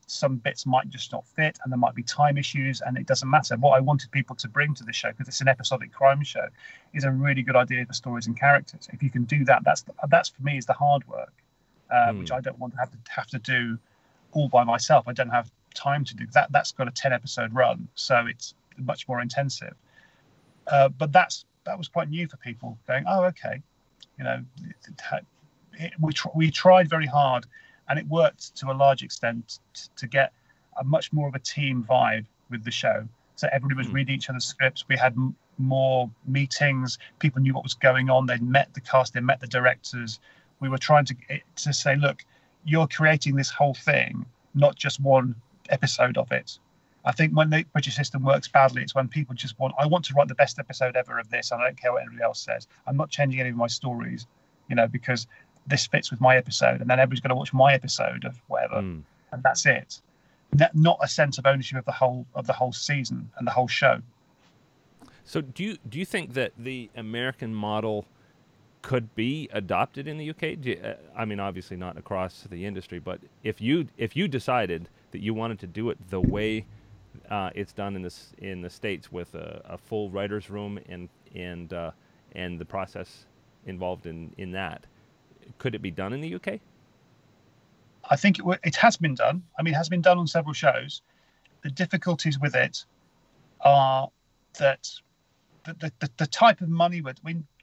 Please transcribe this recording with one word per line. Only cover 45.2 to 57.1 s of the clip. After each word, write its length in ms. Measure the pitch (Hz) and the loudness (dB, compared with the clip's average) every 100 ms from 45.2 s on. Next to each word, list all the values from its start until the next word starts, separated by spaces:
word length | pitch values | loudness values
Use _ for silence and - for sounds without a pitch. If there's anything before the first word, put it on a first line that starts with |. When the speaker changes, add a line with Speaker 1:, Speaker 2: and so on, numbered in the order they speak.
| 127 113 - _ - | 4 -4 -12 _ -4
Speaker 1:
episode 480 | 135 - - 123 120 | 0 0 2 0 0
of 140 | 120 | -2
it." 260 | - - - _ _ _ _ | -2 -4 -16 _ _ _ _
I 100 | 135 | -2
think 220 | 139 160 | 2 2
when 140 | 156 156 | 4 4
the 160 | 156 - | 2 0
British 240 | 151 139 127 | -2 -2 -2
system 260 | 143 135 | -4 -2
works 240 | 131 139 - | 2 2 4
badly, 360 | 143 135 127 | 6 6 4
it's 120 | - | -4
when 140 | 135 127 | -2 -2
people 260 | 151 143 | -2 -4
just 240 | 127 135 - | -6 -10 -4
want, 160 | 131 - | -4 0
"I 80 | 151 | 2
want 180 | 175 151 | 2 2
to 80 | |
write 140 | 139 143 | 2 4
the 60 | |
best 240 | 131 139 - | 4 2 0
episode 380 | - 131 127 123 | -10 -2 -2 0
ever 220 | 123 120 | -2 -4
of 120 | 110 | -6
this, 200 | 120 113 | -6 -4
and 120 | 120 | -2
I 40 | 123 | -2
don't 120 | 127 | -2
care 120 | 127 | -2
what 100 | 127 | -2
anybody 200 | 120 117 | -4 -4
else 180 | 117 110 | -4 -4
says. 260 | - 113 - _ - | -6 -8 -10 _ -4
I'm 100 | 139 | -2
not 120 | - | -2
changing 320 | - 139 131 | 0 0 0
any 80 | 127 | -2
of 80 | 117 | -2
my 120 | 117 | -2
stories, 580 | - 131 120 117 120 117 _ _ _ - | -2 -6 -6 -8 -10 -12 _ _ _ -4
you 80 | 123 | 2
know, 100 | 113 | 2
because 400 | 131 - 120 113 - _ _ - | 0 -4 -6 -6 -16 _ _ -2
this 200 | 135 - | -2 0
fits 240 | 147 - | -2 -2
with 100 | 113 | 2
my 160 | 127 127 | 6 6
episode, 440 | 123 - 127 123 | 4 2 2 2
and 100 | 120 | 2
then 80 | 127 | 4
everybody's 220 | 131 | 4